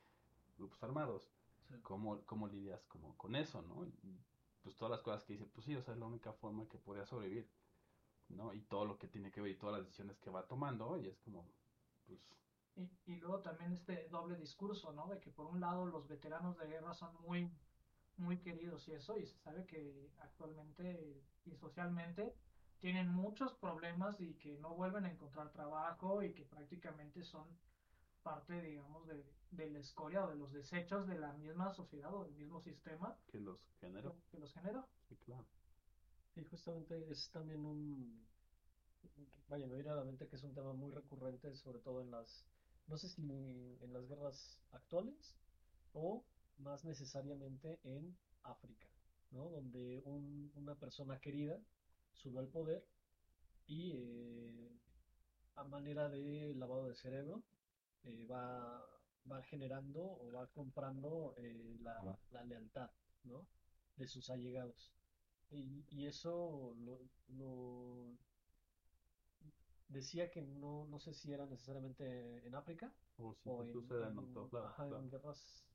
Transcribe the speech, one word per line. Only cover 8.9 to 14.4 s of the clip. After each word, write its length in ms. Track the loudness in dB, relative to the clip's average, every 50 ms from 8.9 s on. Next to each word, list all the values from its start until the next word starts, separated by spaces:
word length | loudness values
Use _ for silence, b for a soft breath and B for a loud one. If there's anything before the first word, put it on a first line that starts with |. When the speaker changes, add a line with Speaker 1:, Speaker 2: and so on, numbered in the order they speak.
| 4 0
Speaker 1:
que 100 | -4 -6
tiene 220 | -4 -4 -4 -2
que 100 | 0 2 2
ver 100 | 2 2
y 60 | 2
todas 180 | 2 2 2
las 80 | 2 2
decisiones 320 | -2 -4 -8 -6 -6 -8 -8
que 120 | -6 -2
va 160 | 0 0 0
tomando, 500 | 0 2 2 4 4 4 2 2 2 2 2
y 100 | 2 0
es 100 | -4 -6
como, 260 | -8 -8 -8 -8 -8 -10 -14 -20 -20 -20 -20 _ _ _ _ -20 -16
pues, 140 | -14 -14 -14 -14 -16 -20 -20 _ _ _ _ _ _ -6
Speaker 3:
Y, 140 | -4 -4 -4 -6 -8 -6
y 100 | -4 -4
luego 240 | -2 0 2 2 2
también 320 | 2 0 -2 0 2 2 2
este 360 | 2 2 2 0 0 0 0
doble 280 | 0 2 2 2 0
discurso, 560 | 0